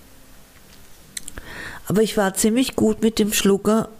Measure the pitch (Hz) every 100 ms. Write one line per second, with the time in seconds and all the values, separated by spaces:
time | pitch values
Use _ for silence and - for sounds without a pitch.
0 | - - - - - - - - - -
1 | - - - - - - - - - 185
2 | 220 220 190 190 220 233 262 - 220 214
3 | 226 220 208 - 196 196 202 220 - -